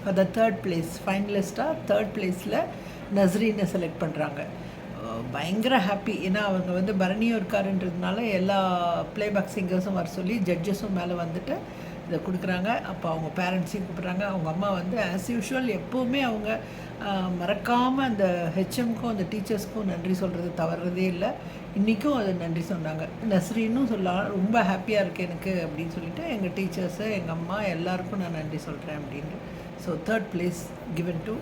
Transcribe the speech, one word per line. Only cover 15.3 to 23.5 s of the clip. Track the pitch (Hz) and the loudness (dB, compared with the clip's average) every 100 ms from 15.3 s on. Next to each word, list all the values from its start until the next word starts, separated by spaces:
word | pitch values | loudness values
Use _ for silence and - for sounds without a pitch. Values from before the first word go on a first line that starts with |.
usual | 240 208 262 247 | -2 0 0 0
எப்போவுமே | 185 165 254 240 277 | -2 -2 0 2 2
அவங்க, | 254 214 208 220 - - - - | 2 0 -2 -2 -4 -12 -12 -8
அஹ், | 202 190 185 180 | -2 0 0 0
மறக்காம | 175 202 - 240 254 | 0 0 4 4 4
அந்த | 269 269 202 190 175 165 165 | 4 2 4 4 4 2 0
ஹெச்எம்க்கும் | 185 - 233 226 | 0 0 0 0
அந்த | 240 208 | -2 -2
டீச்சர்ஸ்க்கும் | 175 214 190 208 185 220 190 | -2 -2 -2 -2 -2 -2 -2
நன்றி | 170 175 | -2 0
சொல்றது | 180 185 165 175 170 | 0 0 -2 -4 0
தவறுறதே | 165 170 175 180 | 0 0 -2 2
இல்ல. | 185 175 - - - - - 196 | 0 2 -2 -4 -10 -12 -6 2
இன்னைக்கும் | 208 226 294 | 4 4 4
அது | 269 196 | 2 2
நன்றி | 175 165 165 | 0 0 -2
சொன்னாங்க. | 170 175 156 156 156 - 226 | -2 -2 -2 -4 -6 -4 2
நஸ்ரீனும் | 190 180 | 4 4